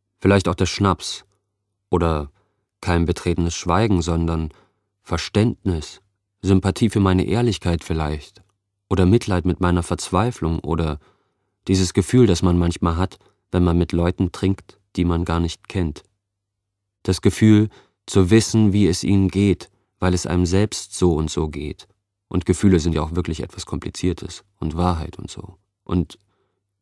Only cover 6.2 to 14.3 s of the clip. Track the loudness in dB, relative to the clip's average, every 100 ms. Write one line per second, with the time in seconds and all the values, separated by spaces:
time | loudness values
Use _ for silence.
6.2 | _ _ 2 2 2 0 0 2 2 2
7.2 | 2 0 0 -2 -2 -2 -2 -4 -4 -6
8.2 | -10 -20 _ _ _ _ _ 2 4 4
9.2 | 2 -2 0 0 0 0 -2 -6 -2 0
10.2 | 0 -2 -4 -4 -4 -4 -2 -6 -12 _
11.2 | _ _ _ _ -2 0 2 0 2 4
12.2 | 4 4 2 2 0 0 -2 0 -4 -6
13.2 | _ _ _ 0 2 2 0 0 0 0
14.2 | -4